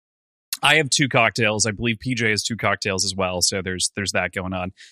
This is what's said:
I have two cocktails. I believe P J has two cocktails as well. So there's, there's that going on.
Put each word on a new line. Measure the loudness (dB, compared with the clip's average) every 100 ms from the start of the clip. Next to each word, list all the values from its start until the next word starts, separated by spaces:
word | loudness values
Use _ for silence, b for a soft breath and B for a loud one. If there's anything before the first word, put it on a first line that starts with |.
| _ _ _ _ _ -2
I | 4 4
have | 4
two | 0 2
cocktails. | 4 2 2 0 2 0
I |
believe | 0 -2 -2
P | -4
J | -2 0
has | 0
two | -2 -2
cocktails | 0 0 -2 -2 -2
as | -2
well. | -2 0
So | 0 0
there's, | -2 -4 -4 -4
there's | -2
that | -2 -2
going | -4 -6
on. | -4 -6 -10 B